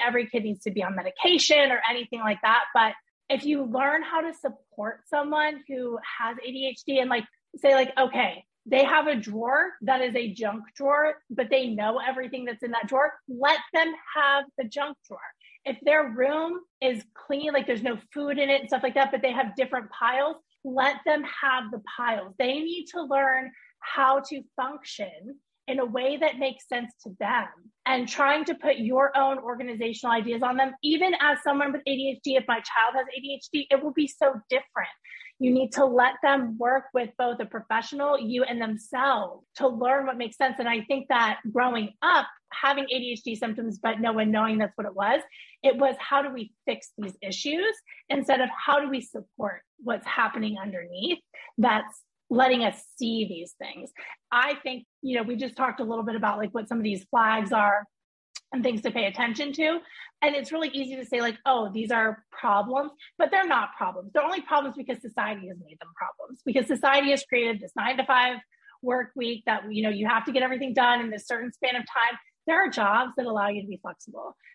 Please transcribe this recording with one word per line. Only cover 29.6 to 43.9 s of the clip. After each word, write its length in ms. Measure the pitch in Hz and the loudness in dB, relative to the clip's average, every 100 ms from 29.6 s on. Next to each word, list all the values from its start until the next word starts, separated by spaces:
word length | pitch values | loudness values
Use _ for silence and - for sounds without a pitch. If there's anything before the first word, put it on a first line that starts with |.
| 247 226 233 226 247 233 | -8 -6 -6 -4 0 0
ideas 260 | 220 233 | 0 -2
on 160 | 247 254 | 0 2
them. 160 | 269 262 | 0 0
Even 320 | 294 311 370 349 | 0 2 2 4
as 160 | 294 - | 4 2
someone 280 | 311 285 285 | 2 2 0
with 100 | 277 285 | -2 -4
A 100 | 269 | -2
D 140 | 269 269 | -2 -4
H 60 | |
D, 120 | 294 262 | 0 0
if 100 | 254 | 2
my 80 | 233 | -2
child 400 | - 240 226 262 | 0 2 2 2
has 100 | 254 262 | -4 -6
A 60 | |
D 140 | 277 277 | -10 -10
H 140 | - | -6
D, 140 | 302 277 | -6 2
it 140 | 277 | 2
will 100 | 302 | 2
be 140 | 277 294 | -2 -2
so 260 | - 285 262 - | 2 0 0 -2
different. 400 | 254 - - 180 - - - - - | -4 -2 -6 -6 -8 -20 -20 -18 -2
You 140 | 254 | 2
need 220 | 254 262 | 2 2
to 120 | - 269 | 2 4
let 300 | 240 247 269 | 6 4 4
them 340 | 277 277 240 226 | 2 2 0 -2
work 280 | 240 262 262 | 0 0 0
with 200 | 254 233 - | -4 -4 -2
both 200 | 247 233 | -2 -2
a 60 | 220 | -6
professional, 760 | 226 220 220 226 285 285 285 | -8 -4 -4 -4 -4 0 0
you, 240 | 220 247 | 0 0
and 160 | 254 240 | 0 -2
themselves 840 | 220 214 - 262 277 247 185 - _ - | -4 -6 -6 0 2 2 -2 -10 _ 0
to 100 | 269 | 0
learn 400 | 233 247 269 269 | 2 2 2 0
what 100 | 240 | -4
makes 200 | 240 - | -6 0
sense. 180 | 269 247 | -2 0
And 100 | 233 | -2
I 140 | 233 | -2
think 260 | - 277 269 | -2 -2 2
that 300 | 247 226 208 226 | 2 2 0 -4
growing 400 | 233 254 233 208 - | 0 2 0 -4 -2
up, 240 | 320 339 - - - | 2 4 2 -8 -16
having 340 | - 277 277 269 | -2 0 2 0
A 140 | 262 | -4
D 120 | 247 | -4
H 100 | 233 | -6
D 120 | - 220 | -6 -6
symptoms, 420 | 233 220 226 196 | -4 -4 -6 -4
but 220 | 226 | -2